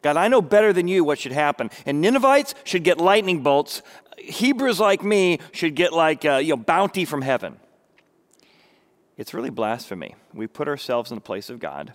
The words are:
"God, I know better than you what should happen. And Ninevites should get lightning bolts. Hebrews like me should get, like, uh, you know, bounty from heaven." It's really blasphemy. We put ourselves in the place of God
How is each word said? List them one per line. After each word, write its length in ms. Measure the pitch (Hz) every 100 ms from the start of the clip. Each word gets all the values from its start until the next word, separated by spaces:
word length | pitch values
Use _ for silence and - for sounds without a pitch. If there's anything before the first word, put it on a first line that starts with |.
"God, 160 | 147 147
I 120 | 196
know 120 | 254
better 320 | 165 208 214
than 160 | 185 180
you 160 | 190
what 140 | 151 147
should 140 | 135
happen. 380 | 135 147 143 113 -
And 160 | - 143
Ninevites 540 | 175 269 269 285 - -
should 180 | - 185
get 140 | 165 160
lightning 460 | 175 208 190 175
bolts. 400 | 139 143 147 - - - _ -
Hebrews 640 | - 156 240 269 269 185
like 220 | 214 196
me 340 | 196 208 185 165 -
should 220 | - 165
get, 180 | 147 170
like, 320 | 165 160 151
uh, 120 | 151 135
you 200 | 151 139
know, 0 |
bounty 480 | 110 170 196 196
from 160 | 165 147
heaven." 400 | 135 127 87 - _ _ _ _ _ _ _ _ _ _ _ _ _ _ _ -
It's 160 | 107
really 160 | 190 226
blasphemy. 640 | 123 107 117 - 95 80 - _
We 140 | - 110
put 200 | - 147
ourselves 440 | 143 - 123 117
in 60 | 113
the 40 |
place 300 | - 95 -
of 80 | 123
God 340 | 80 69 73